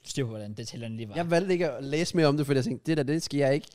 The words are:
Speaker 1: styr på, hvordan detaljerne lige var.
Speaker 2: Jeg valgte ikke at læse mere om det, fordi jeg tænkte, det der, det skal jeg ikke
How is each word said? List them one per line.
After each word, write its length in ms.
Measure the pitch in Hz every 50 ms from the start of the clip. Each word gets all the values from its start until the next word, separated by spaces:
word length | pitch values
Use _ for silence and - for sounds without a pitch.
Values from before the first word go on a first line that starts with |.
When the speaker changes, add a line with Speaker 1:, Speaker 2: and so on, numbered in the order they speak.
| -
Speaker 1:
styr 200 | - - 147 135
på, 60 | 113
hvordan 240 | 110 107 104 104 107
detaljerne 420 | 110 113 - - 120 117 113 113
lige 140 | 113 117 104
var. 60 | 98
Speaker 2:
Jeg 140 | 165 175 165
valgte 220 | 170 170 196 190 180
ikke 180 | 175 180 151
at 120 | 123 113 139
læse 320 | 139 151 156 175 - - 170
mere 100 | 156 143
om 100 | 143 151
det, 80 | 143
fordi 100 | 135 139
jeg 80 | 131 123
tænkte, 220 | - 127 117 -
det 120 | 156 160 156
der, 60 | 135
det 200 | 127 151 165 -
skal 140 | - 139 143
jeg 180 | 139 131 139
ikke 120 | 156 - -